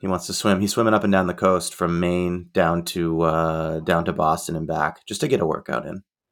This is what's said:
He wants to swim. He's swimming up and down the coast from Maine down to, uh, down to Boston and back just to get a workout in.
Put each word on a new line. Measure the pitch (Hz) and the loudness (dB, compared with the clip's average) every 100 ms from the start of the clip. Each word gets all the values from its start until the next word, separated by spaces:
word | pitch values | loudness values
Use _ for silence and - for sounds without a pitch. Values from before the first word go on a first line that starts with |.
He | 95 | -4
wants | 92 - | -4 -4
to | |
swim. | 98 107 95 | -2 0 2
He's | 101 | 2
swimming | - 113 107 | 2 2 4
up | |
and | 101 | 4
down | 98 90 | 2 2
the | 87 | 2
coast | 95 92 85 - | 2 2 0 -2
from | 87 85 | -2 0
Maine | 87 87 90 90 87 | 0 0 0 -4 -4
down | - 85 85 85 | 0 2 2 -2
to, | 90 85 80 | -4 -2 2
uh, | 82 80 82 80 80 80 | 2 2 0 0 -2 -4
down | 80 85 85 | 0 0 0
to | |
Boston | 82 78 82 - 82 | 0 2 0 -2 -6
and | 80 | -4
back | 80 76 - - | -2 -2 -4 -10
just | - | -6
to | 147 | 0
get | 131 | 0
a | 80 | 0
workout | 76 - - - | -2 -4 -6 -6
in. | - - _ _ | -10 -14 _ _